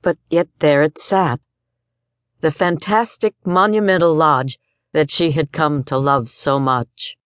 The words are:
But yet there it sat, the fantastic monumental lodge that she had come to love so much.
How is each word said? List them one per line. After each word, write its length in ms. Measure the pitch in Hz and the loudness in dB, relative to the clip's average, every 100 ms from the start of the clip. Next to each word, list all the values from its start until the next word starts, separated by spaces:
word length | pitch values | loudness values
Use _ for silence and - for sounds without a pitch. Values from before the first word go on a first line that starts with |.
But 180 | - 175 _ | -2 -4 _
yet 180 | 165 180 _ | -2 -2 _
there 220 | 151 143 | 2 4
it 160 | 151 - | 2 -2
sat, 420 | - 190 175 127 _ _ _ _ _ _ _ _ _ _ | -2 0 0 -2 _ _ _ _ _ _ _ _ _ _
the 100 | 160 | -4
fantastic 840 | 151 180 170 - 208 233 - 220 - | 0 -2 -2 -2 -2 -2 -4 -6 -4
monumental 720 | - 180 202 214 208 185 170 | -2 0 2 2 2 2 2
lodge 440 | 156 156 135 131 - _ _ _ | 2 2 2 -2 -10 _ _ _
that 180 | 151 151 | -2 -2
she 220 | - 170 | 0 -2
had 200 | 147 151 | 0 -4
come 320 | - 151 147 | -2 0 0
to 140 | 135 135 | -2 -2
love 320 | 139 139 117 | 0 0 -2
so 280 | - - 139 | -6 -2 0
much. 580 | 135 127 117 _ - - | 0 -2 -4 _ -18 -18